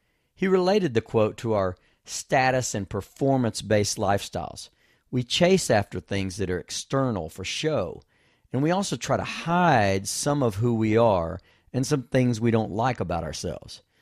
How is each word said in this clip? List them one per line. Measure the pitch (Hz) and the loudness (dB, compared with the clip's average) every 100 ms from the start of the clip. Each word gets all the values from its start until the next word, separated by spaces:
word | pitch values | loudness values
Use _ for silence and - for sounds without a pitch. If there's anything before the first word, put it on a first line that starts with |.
| _ _ _ | _ _ _
He | _ 190 | _ 2
related | 190 180 208 175 | 4 4 2 2
the | 113 | 0
quote | - 117 107 - | 0 2 2 0
to | 117 | -2
our | 104 95 90 _ _ - | 0 0 -4 _ _ -14
status | - - 143 131 131 123 | -14 -2 2 2 2 -2
and | 110 95 | -4 -4
performance-based | 104 - - 135 135 120 - 101 107 101 - | -6 -8 -2 0 2 2 -2 0 2 2 -2
lifestyles. | 98 101 - 90 80 - - _ _ _ _ | 0 0 -2 -8 -10 -12 -20 _ _ _ _
We | 127 | -6
chase | 127 - 175 190 - | -2 2 4 4 4
after | 110 101 - | 0 0 -8
things | - 101 95 92 | -6 -4 -4 -4
that | 90 | -4
are | 90 | -4
external | - - - 135 131 101 80 | -6 -10 -4 -2 0 -2 -8
for | - | -10
show, | 95 - 156 143 90 - - _ _ _ _ | -10 -6 -4 -2 -4 -8 -18 _ _ _ _
and | 131 | -2
we | 151 | 0
also | 185 202 135 | 0 -2 -6
try | - 120 | -2 -2
to | - | -2
hide | - - 175 175 131 101 95 101 | -8 -2 2 4 4 4 2 -2
some | - - 143 | -4 0 2
of | 123 98 | 0 0
who | 120 | 0
we | 113 110 110 | 2 2 4
are | 117 95 82 87 - _ _ | 4 4 0 -6 -14 _ _
and | 127 135 | -4 -2
some | 147 | -2
things | 120 131 123 113 | 0 0 2 2
we | 117 | 2
don't | 110 107 | 2 0
like | 101 131 120 | -2 -2 -2
about | 90 85 | -4 -4
ourselves. | 80 73 92 - - - _ _ | -6 -8 -8 -10 -14 -20 _ _